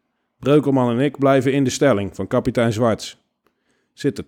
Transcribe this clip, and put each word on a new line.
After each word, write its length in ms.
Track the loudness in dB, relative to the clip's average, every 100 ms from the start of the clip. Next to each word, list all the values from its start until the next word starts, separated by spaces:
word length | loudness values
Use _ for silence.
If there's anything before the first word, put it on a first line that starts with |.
| _ _ _ _
Breukelman 520 | 2 2 4 2 2
en 140 | 0
ik 140 | -2 0
blijven 340 | 2 2 2
in 120 | 0
de 60 | 0
stelling 440 | 0 0 0 -2
van 120 | -8 -4
kapitein 460 | -2 -2 0 0
Zwarts. 520 | 0 -2 -2 -6 -18 _ _ _ _ _ _ _
Zitten 340 | -8 -6 -6